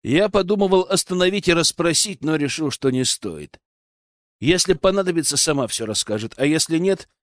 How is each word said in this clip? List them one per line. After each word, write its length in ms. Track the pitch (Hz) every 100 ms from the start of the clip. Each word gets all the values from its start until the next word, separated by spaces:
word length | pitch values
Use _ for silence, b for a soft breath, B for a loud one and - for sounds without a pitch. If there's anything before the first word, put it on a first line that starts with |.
Я 240 | - 151 208
подумывал 540 | 202 180 202 196 190
остановить 640 | 185 190 - 180 180 202 180
и 60 |
расспросить, 680 | 170 165 - 170 156 208 170
но 140 | 147 156
решил, 340 | 143 156 151
что 200 | - 135
не 160 | 127 123
стоит. 520 | - 101 78 73 - _ _ _ _ _ _ _ _
Если 360 | 123 180 185
понадобится, 640 | 170 190 196 185 165 151 143
сама 280 | - 143 117
всё 200 | - 110
расскажет, 480 | 104 - 107 110 -
а 80 |
если 320 | 139 156 156 160
нет, 320 | 185 190 - _